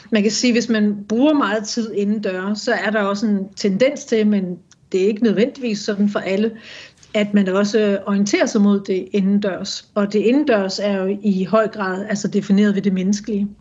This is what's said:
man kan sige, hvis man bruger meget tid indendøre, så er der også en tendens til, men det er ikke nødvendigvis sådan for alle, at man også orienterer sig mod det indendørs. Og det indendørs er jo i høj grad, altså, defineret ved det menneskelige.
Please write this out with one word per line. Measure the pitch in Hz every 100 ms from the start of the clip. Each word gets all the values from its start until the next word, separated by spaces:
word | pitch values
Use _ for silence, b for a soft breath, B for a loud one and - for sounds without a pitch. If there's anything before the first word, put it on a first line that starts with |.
| -
man | 214
kan | 208
sige, | 214 247
hvis | 233 233
man | 220 208 202 -
bruger | 226 294
meget | 294 302 220 208
tid | 240 220
indendøre, | 196 202 220 208 185 196 208
så | -
er | 202 196
der | 214
også | 196 202 226
en | 196 190 -
tendens | 202 190 262 294 -
til, | 220 214
men | 202 180 175 _ _ _
det | 190
er | 196
ikke | 208
nødvendigvis | 233 180 269 277 247 202
sådan | - 202 208
for | -
alle, | 180 196 220 220 B B B B -
at | 214 202
man | 208 185
også | 190 208 220 208 196 208
orienterer | 202 202 359 262
sig | 226
mod | 202 196 196
det | 185 -
indendørs. | 202 190 202 208 175 196 - - 208
Og | 202
det | 208
indendørs | 202 277 285 214 190 190
er | 202 196
jo | 190 202
i | 208 185
høj | 170 220 208
grad, | 214 190 185 208
altså, | 202 185
defineret | 202 202 196 208 196
ved |
det | 196
menneskelige. | 185 185 208 233 202 202 -